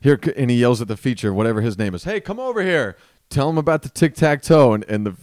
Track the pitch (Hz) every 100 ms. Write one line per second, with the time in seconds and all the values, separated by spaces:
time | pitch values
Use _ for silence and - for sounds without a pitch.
0 | 135 143 165 - 127 120 120 120 110 107
1 | 135 117 107 95 110 107 113 98 104 90
2 | 165 214 - 214 262 226 190 165 110 90
3 | _ _ _ 143 139 160 151 156 139 -
4 | 165 - 156 147 - 156 131 107 107 107
5 | 104 92